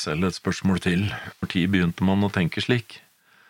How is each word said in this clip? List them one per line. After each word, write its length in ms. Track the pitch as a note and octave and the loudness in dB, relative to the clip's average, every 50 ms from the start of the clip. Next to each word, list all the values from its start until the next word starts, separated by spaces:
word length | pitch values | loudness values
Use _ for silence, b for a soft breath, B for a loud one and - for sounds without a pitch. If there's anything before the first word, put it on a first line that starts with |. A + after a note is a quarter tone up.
selv 300 | - - D2+ D#2+ F#2+ F2+ | -4 -2 -2 0 0 -2
et 100 | - - | -2 -2
spørsmål 400 | - F#2+ F2+ - - F#2+ F#2 E2+ - F2+ | -4 -4 -4 0 0 0 0 2 0 0
til. 160 | F2 F2+ G#2 G2 B B B B - | 0 0 0 -2 B B B B -10
Hvor 160 | - - - | -8 -8 -2
tid 160 | - F#2 E2+ F#2+ G2+ | 0 0 2 2 2
begynte 340 | F#2 F2+ E2+ E2+ - F#2 F#2+ | 2 2 2 0 0 2 2
man 160 | F#2+ G2+ G#2 | 2 2 2
å 80 | G2 | 0
tenke 320 | - F#2+ E2+ D#2+ - G#2+ - | 0 0 0 0 -2 -4 0
slik? 380 | - B2 A#2+ - - - - b b b b b b b b b | 0 0 0 0 -6 -16 -20 b b b b b b b b b